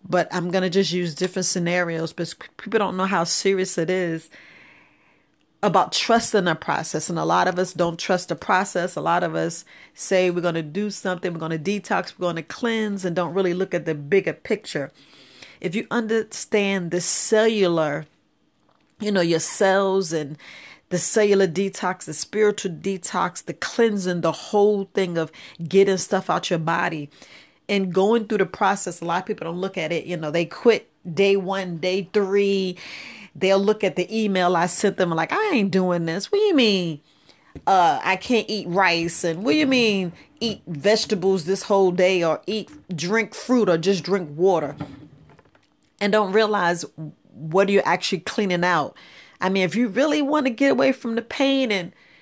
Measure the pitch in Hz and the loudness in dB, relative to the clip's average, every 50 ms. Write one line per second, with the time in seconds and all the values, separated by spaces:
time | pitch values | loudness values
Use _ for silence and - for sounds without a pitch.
0 | _ - 165 180 160 - - 180 170 175 175 190 185 185 165 196 196 156 170 180 | _ 0 0 0 0 0 -2 -4 -4 -2 -2 0 -2 0 0 0 0 0 -2 -4
1 | 180 170 147 - 180 180 - 185 180 - - 185 175 170 175 180 180 170 165 160 | -4 -4 -4 -4 -6 -4 -4 -4 -4 -2 -2 -2 -2 0 0 0 -2 -2 -2 -4
2 | 165 156 - - 170 160 - _ - - _ - - 202 202 220 208 185 180 185 | -6 -6 -6 -8 -8 -8 -8 _ -18 -20 _ -16 -12 -2 0 0 0 0 0 -2
3 | 185 190 196 175 165 165 - - - 190 196 185 185 185 - - 165 160 185 190 | -2 0 0 0 0 0 -2 0 0 0 2 2 0 -2 -2 -4 -2 0 0 -2
4 | 180 170 165 160 - - - - - - - - - - - _ _ _ _ _ | 0 -2 -4 -6 -8 -14 -20 -20 -20 -20 -20 -20 -20 -20 -20 _ _ _ _ _
5 | _ _ _ _ _ _ _ _ _ _ _ _ - 208 165 190 - 180 - - | _ _ _ _ _ _ _ _ _ _ _ _ -2 2 4 4 2 2 0 -4
6 | - - 233 233 233 - - 208 180 180 160 156 - - 151 - 160 - - 156 | 0 2 2 2 2 2 0 2 2 2 -2 -2 -2 -4 -4 -4 -4 -4 -6 -6
7 | - - 175 165 156 160 170 180 180 180 180 180 185 175 - - 175 170 170 170 | -6 -4 -4 -4 0 2 2 2 2 2 0 -2 -2 -4 0 -2 -2 -2 -2 -6
8 | - - 190 180 180 - 170 - - - 196 185 196 196 - 180 175 180 - 156 | -2 -2 -2 -2 -2 -6 -8 -8 -2 0 0 0 0 0 -2 -4 -4 -4 -6 -4
9 | 147 165 170 180 180 165 160 160 165 170 170 - - _ - - - - _ - | -2 0 0 0 0 -2 -2 -2 -4 -4 -4 -8 -14 _ -20 -20 -20 -20 _ -12
10 | - - 196 185 185 180 175 175 170 175 165 165 160 151 147 196 208 208 196 - | -4 0 2 2 2 2 0 0 -2 -2 -2 -2 -6 -6 -6 -6 -6 -6 -6 -6
11 | - 196 185 175 - 180 170 165 165 160 165 160 147 180 208 208 - - 208 180 | -6 -6 -6 -4 -4 -6 -6 -6 -6 -6 -6 -4 -2 -2 -4 -4 -4 -2 -4 -4
12 | 175 - - - 180 175 165 165 160 _ - - - 233 226 220 214 214 202 196 | -4 -6 -10 -6 -4 -4 -4 -4 -8 _ -10 -4 -2 -2 -2 0 -2 -4 -4 -4
13 | 185 180 170 180 175 160 165 196 190 180 175 180 190 185 - 175 151 160 160 147 | -4 -2 -2 -2 -2 -2 -2 0 0 0 0 -2 -2 -2 -2 -4 -2 -4 -6 -6
14 | 147 143 175 196 - - 156 - _ - 220 202 - - - 151 139 143 _ _ | -2 2 2 2 2 2 -6 -6 _ -4 -4 -4 -4 -8 -6 -6 -6 -6 _ _
15 | - _ - - - - - - - - - _ - 190 160 220 - - - 240 | -20 _ -20 -20 -20 -20 -20 -20 -20 -20 -20 _ -8 -4 -4 -4 -4 -2 -4 -4
16 | 226 214 226 226 214 220 - - - - - 214 202 196 196 190 175 170 170 175 | -2 0 -2 -2 -2 -4 -8 -12 -8 -2 0 0 2 2 0 -2 -2 -2 -4 -2
17 | 170 - - - - - 220 214 220 226 226 214 190 175 170 165 156 151 143 156 | -2 -2 -4 -4 -2 2 4 4 4 4 4 4 2 2 2 2 0 0 -2 -6
18 | 156 _ _ _ _ _ _ _ _ _ _ _ _ _ _ _ _ _ _ _ | -8 _ _ _ _ _ _ _ _ _ _ _ _ _ _ _ _ _ _ _
19 | 214 208 202 190 175 170 170 160 156 - - - 208 190 190 196 196 196 190 196 | -4 0 2 2 2 2 2 0 0 -2 0 2 4 4 4 4 4 2 2 0
20 | 190 160 165 156 151 135 151 - - - - - - - - _ _ _ - 175 | 0 0 -2 -4 -4 -4 -10 -14 -16 -20 -20 -20 -20 -20 -20 _ _ _ -4 -2
21 | - - - 220 214 208 202 196 196 185 156 175 196 196 180 - - 180 185 185 | -2 0 2 4 4 6 6 4 4 2 2 -2 -2 -2 -4 -4 -4 -4 -4 -4
22 | - - 156 - - - - 208 214 208 202 208 - 196 165 151 156 196 196 185 | -8 -10 -8 -8 -8 -6 0 2 2 2 2 0 -6 -8 -8 -6 -4 -4 -4 -4
23 | - - - 185 175 175 - - - - 160 - - - - - 233 226 214 202 | -6 -4 -2 -2 -2 -2 -4 -8 -10 -10 -10 -8 -8 -6 0 2 2 2 2 0
24 | 180 180 180 175 160 165 160 - - - - 208 202 208 208 202 196 196 _ - | -2 -2 -2 0 0 0 -2 -2 -8 -2 2 4 4 4 4 2 -2 -4 _ -2
25 | 190 175 170 165 160 151 - - - - - - 170 151 165 196 196 190 190 185 | -2 0 0 -2 -4 -4 -8 -18 -20 -20 -14 -10 -8 2 4 4 6 6 4 0
26 | - - - 190 185 - 165 175 175 - 185 165 160 160 170 170 185 180 160 156 | 0 -2 -2 -2 0 0 -4 -2 0 -2 -2 -2 0 -2 -2 -2 -2 -4 -4 -6
27 | 147 143 _ - - - - - - _ _ _ _ - 208 202 190 185 170 190 | -10 -12 _ -20 -20 -20 -20 -20 -20 _ _ _ _ -2 0 0 0 0 2 2
28 | 190 208 226 233 220 220 220 202 190 175 - - 208 190 202 196 - 185 165 - | 4 4 4 2 2 0 0 0 0 -2 0 0 0 0 0 0 -4 -8 -8 -8
29 | 170 170 170 180 180 - 208 - - 165 170 180 185 190 190 196 160 156 170 165 | -6 -4 -4 -4 -2 -4 -8 -6 -6 -8 -6 -6 -6 -6 -4 -4 -4 -2 -4 -4
30 | - - 180 165 160 151 151 175 175 - - - - 240 220 143 - _ _ _ | -4 -6 -8 -6 -6 -2 -2 -2 -2 -2 -6 0 2 4 4 4 0 _ _ _
31 | _ 180 160 147 196 196 196 196 185 185 196 196 190 180 175 160 151 185 185 196 | _ -10 0 2 4 4 4 2 2 -2 -4 -4 -4 -6 -6 -4 -2 -2 -2 -2
32 | 190 175 - 214 202 190 196 202 202 196 196 196 190 185 175 - - - - - | -4 -2 0 0 0 2 2 2 4 4 2 2 0 -2 -4 -8 -14 -16 -16 -16
33 | - - - - - - _ 151 - 185 190 196 196 202 214 208 - 190 - - | -16 -18 -20 -20 -20 -20 _ 0 2 4 4 4 4 2 2 2 0 -2 0 -2
34 | 180 - 214 226 220 202 196 185 180 175 185 170 170 180 - - - 202 190 - | -4 -2 -2 0 0 2 2 2 2 4 4 2 2 0 0 0 0 0 2 2
35 | 190 175 165 160 160 - - 381 440 427 359 240 202 196 175 190 185 180 175 175 | 0 0 2 -2 -2 0 0 -2 0 2 2 2 2 2 2 2 2 2 0 0
36 | 170 165 160 190 196 - - 403 427 415 359 277 240 214 202 190 180 165 156 143 | 0 -2 -4 -4 -4 0 2 2 4 4 4 4 4 4 4 2 0 -2 -6 -8
37 | _ _ _ _ _ _ - _ _ _ _ - _ - 196 185 175 160 143 127 | _ _ _ _ _ _ -20 _ _ _ _ -6 _ 2 4 6 6 4 4 2
38 | - - 190 185 - - 254 226 - - 208 208 175 175 170 190 196 180 170 170 | 0 -2 -2 -2 0 0 0 0 2 0 -6 -6 -4 -2 2 4 4 4 4 2
39 | 165 170 165 - - 170 160 170 202 254 302 302 311 269 269 254 233 220 202 196 | 0 -2 -2 -2 -2 -2 -2 -2 0 0 2 2 2 2 4 4 4 2 2 0
40 | 185 175 170 - - _ _ _ 226 233 202 - _ - 170 143 139 196 214 220 | -2 -4 -6 -10 -20 _ _ _ -4 -4 -4 -6 _ -10 -10 0 2 2 2 2
41 | - - 220 185 170 196 190 190 147 160 196 190 - - 208 196 196 185 175 180 | 2 -2 -2 0 2 0 0 0 0 -2 -4 -4 0 0 2 4 4 4 4 4
42 | 185 185 190 180 170 160 156 - - - 214 220 180 - - - - _ 180 156 | 2 4 4 2 2 0 0 -2 -4 -6 -6 -6 -6 -8 -16 -20 -12 _ -8 -6
43 | 151 175 208 226 220 170 - - - - 254 247 220 185 175 165 160 190 202 180 | -4 -2 0 0 -2 -2 -8 -14 -2 0 2 2 4 4 2 2 2 0 0 0
44 | 147 170 185 202 180 147 147 151 175 196 185 160 151 139 147 - - - - - | 0 -2 -2 -2 -2 -6 -4 2 2 4 4 2 0 -4 -8 -10 -12 -14 -14 -20
45 | - - - - - _ - _ _ _ _ _ _ _ _ _ _ _ _ _ | -20 -20 -20 -20 -20 _ -20 _ _ _ _ _ _ _ _ _ _ _ _ _
46 | 202 202 196 214 214 190 190 214 220 208 214 202 185 170 175 170 - - _ - | -2 2 2 2 2 2 2 2 2 4 2 0 2 0 0 0 -4 -12 _ -14
47 | 160 151 - _ _ _ _ - 147 160 156 190 202 196 202 196 - - 170 175 | -14 -14 -14 _ _ _ _ -14 -10 0 2 2 4 6 4 4 4 4 0 0
48 | - - - 170 - - - - 214 190 180 175 175 180 175 160 143 - - - | 0 -4 -4 -4 -6 -6 -4 -2 0 0 0 0 2 2 2 2 0 -2 -6 -16
49 | - - - - - - _ _ - 185 190 196 185 175 147 214 247 226 180 214 | -20 -20 -20 -20 -20 -20 _ _ -2 0 2 2 2 2 2 0 0 0 2 0
50 | 277 311 294 302 285 269 302 302 269 269 233 220 277 277 269 240 269 269 254 - | 2 2 2 0 0 0 0 0 0 0 0 2 2 2 4 4 2 2 2 0
51 | - 226 226 226 226 - - - 277 269 277 269 262 233 208 190 175 175 _ _ | -4 -6 -6 -6 -6 -8 -2 0 0 2 2 2 2 0 0 -2 -4 -6 _ _
52 | _ _ _ _ | _ _ _ _